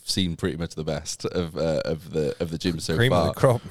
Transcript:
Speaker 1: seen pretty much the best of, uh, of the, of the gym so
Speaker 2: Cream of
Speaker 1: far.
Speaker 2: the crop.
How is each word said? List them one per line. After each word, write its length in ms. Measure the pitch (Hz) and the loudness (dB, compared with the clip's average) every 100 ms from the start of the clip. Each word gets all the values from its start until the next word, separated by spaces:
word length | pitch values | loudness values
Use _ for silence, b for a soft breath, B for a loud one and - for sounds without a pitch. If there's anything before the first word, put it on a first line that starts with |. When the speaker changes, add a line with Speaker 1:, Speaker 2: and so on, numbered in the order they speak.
| - | -4
Speaker 1:
seen 300 | - 90 80 | 0 0 0
pretty 220 | 92 80 | -2 -2
much 180 | 82 - | -4 -4
the 80 | |
best 420 | 78 71 - - - | -4 -4 -4 -6 -4
of, 320 | 90 85 67 | -2 -2 0
uh, 240 | 80 76 - | 0 0 0
of 260 | 78 - | -4 -4
the, 240 | 80 71 - | -2 -2 -2
of 100 | 85 | -4
the 80 | 82 | -2
gym 220 | 92 80 | -2 -2
so 160 | 78 80 | 0 2
Speaker 2:
Cream 160 | - | 4
of 60 | 87 | 4
Speaker 1:
far. 100 | 78 | 2
Speaker 2:
the 40 | |
crop. 280 | - 135 120 - | 4 4 4 0